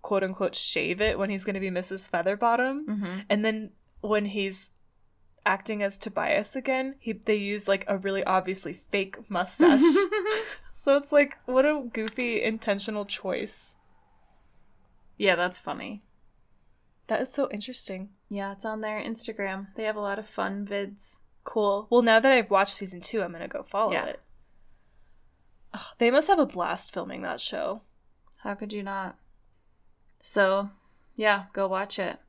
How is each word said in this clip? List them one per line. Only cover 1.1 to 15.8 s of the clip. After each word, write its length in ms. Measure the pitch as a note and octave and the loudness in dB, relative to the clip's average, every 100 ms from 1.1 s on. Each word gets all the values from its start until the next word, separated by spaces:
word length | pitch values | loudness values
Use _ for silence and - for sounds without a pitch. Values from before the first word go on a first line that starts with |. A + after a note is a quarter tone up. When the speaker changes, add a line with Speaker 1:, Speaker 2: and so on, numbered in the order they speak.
| - | 0
Speaker 1:
when 100 | G3 | -2
he's 140 | G3 | -2
gonna 160 | G3 G3 | -4 -4
be 100 | F#3+ | -2
Missus 380 | F3+ F3+ F#3+ - | -4 -4 -8 -4
Featherbottom, 760 | E3+ F3 G3+ A#3 A#3 B3+ C#4 D#4 | 0 0 2 2 2 2 -2 -4
Speaker 2:
Mm-hmm. 340 | G#3 F#3+ F#3 G3+ | -4 -4 -6 -2
Speaker 1:
and 140 | G#3 | 0
then 280 | A3 A3 G#3+ _ _ - | 2 -2 -8 _ _ -10
when 280 | G#3 G#3+ G#3 | 0 0 0
he's 440 | G#3 G3 F#3+ - _ _ _ _ _ _ _ G#3+ | -2 -4 -4 -10 _ _ _ _ _ _ _ 0
acting 380 | G3 - G#3+ | 0 -2 -2
as 140 | G3+ G3 | -2 -4
Tobias 580 | G#3+ F3 - - G#3+ C4+ | -6 -2 2 2 0 -4
again, 400 | B3+ C4 C4+ C#4 | -2 -2 -2 -6
he, 120 | - | -8
they 240 | G#3+ - G#3+ | -6 0 0
use, 320 | G3+ G#3 G3+ | 0 -2 0
like, 160 | G3 - | 0 0
a 80 | G3 | -2
really 260 | G3 G3 | 0 -2
obviously 500 | - F#3 F#3 F#3+ D#3+ | 2 0 0 -6 -6
fake 560 | F3 - G3+ G3 - - | -10 -4 -2 -2 -8 -6
mustache. 520 | G3 F#3+ - E4+ C4+ | -4 -2 6 8 10
Speaker 2:
<laughs> 100 | D#4+ D#4 G4 G#4+ F#4+ G#4+ A4 - - | 8 6 4 0 -2 -4 -4 -12 -14
Speaker 1:
So 240 | - - C#4 | -4 2 2
it's 160 | C#4 | 6
like, 260 | D4 C#4+ - - | 4 4 0 0
what 200 | B3+ C#4+ | 4 4
a 180 | D4+ A#3+ | 2 -2
goofy 500 | A3+ A3 - A#3+ A3+ | -6 -6 -2 -2 0
intentional 640 | - A3 - G3+ G3+ G#3 | -2 -2 -2 -2 -2 -6
choice. 720 | G3+ - F#3+ - G#3 - - - _ - _ _ _ _ _ _ - _ _ _ - - | -6 -6 -4 -4 -4 -6 -6 -10 _ -20 _ _ _ _ _ _ -20 _ _ _ -20 0
Speaker 2:
Yeah, 180 | G3+ E3+ | 2 4
that's 240 | F3+ F3+ | 2 -2
funny. 440 | - - | -6 -8